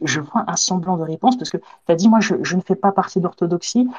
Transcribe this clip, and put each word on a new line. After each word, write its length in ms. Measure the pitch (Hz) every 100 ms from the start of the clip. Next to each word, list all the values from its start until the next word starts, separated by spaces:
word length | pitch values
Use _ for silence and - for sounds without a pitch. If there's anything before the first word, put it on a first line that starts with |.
je 180 | 151 151
vois 240 | 143 226 -
un 100 | 170
semblant 400 | - 185 175 175
de 60 |
réponse 340 | 160 160 240 247
parce 140 | 156
que 60 | - - - -
t'as 80 | 165
dit, 120 | 214
moi, 120 | 220
je, 140 | - 180
je 140 | 156 180
ne 40 |
fais 160 | - 190
pas 160 | 202
partie 280 | 196 180 180
d'orthodoxie, 680 | 175 - 170 175 - 240 254